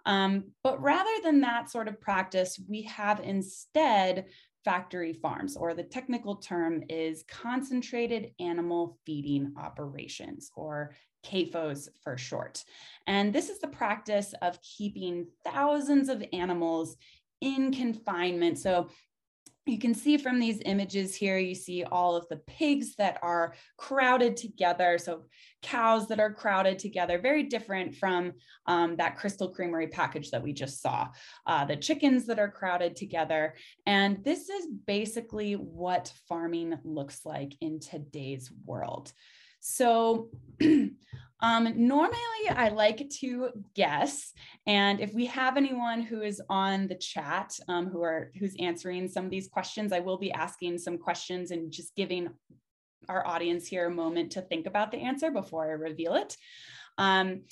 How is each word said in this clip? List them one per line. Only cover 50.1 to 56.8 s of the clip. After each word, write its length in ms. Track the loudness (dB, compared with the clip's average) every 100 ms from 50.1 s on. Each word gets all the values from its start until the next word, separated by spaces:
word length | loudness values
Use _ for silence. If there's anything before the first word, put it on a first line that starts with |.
| -2
be 140 | -4
asking 480 | -4 -6 -6 -6 -4
some 180 | -4 -6
questions 540 | -4 -4 -4 -6 -6
and 200 | -6 -6
just 240 | -10 -10 -6
giving 340 | -4 -4 -6 -10 _ -20 _ _ _ _ -6
our 180 | -2 0
audience 420 | 0 0 -2 -2
here 180 | -2 -2
a 60 |
moment 380 | 0 -2 0 -2
to 100 | -4
think 240 | -4 -4 -2
about 260 | 0 0
the 60 | -2
answer 320 | -4 -2 -2
before 360 | -2 -4 -4 -2
I 80 |
reveal 420 | -2 -4 -4 0 0
it. 200 | 0 -8 -20 -20 -20 -20